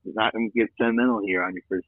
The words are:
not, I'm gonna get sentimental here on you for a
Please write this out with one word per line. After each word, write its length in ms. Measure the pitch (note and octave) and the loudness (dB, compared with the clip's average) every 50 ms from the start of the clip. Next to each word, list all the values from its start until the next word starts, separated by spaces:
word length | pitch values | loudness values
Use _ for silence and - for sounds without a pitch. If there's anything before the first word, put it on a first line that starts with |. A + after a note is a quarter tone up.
| - | -12
not, 260 | G2 D#2 G#2+ A2 A2+ - | -6 -2 0 0 0 0
I'm 140 | A2 A#2 G#2+ | 0 -2 0
gonna 20 | - A#2 A2 | 2 0 0
get 40 | - _ - | 0 _ 0
sentimental 420 | A#2 A#2 A2+ A#2+ B2 B2+ A#2+ G#2+ G2 | 0 2 2 2 2 2 2 0 0
here 200 | G2 F#2 F2+ F2+ | -2 0 0 -2
on 100 | F#2 F#2+ | -2 -6
you 60 | F2+ - - | -8 -8 -6
for 80 | F#2+ | -6
a 60 | F#2 - | -6 -4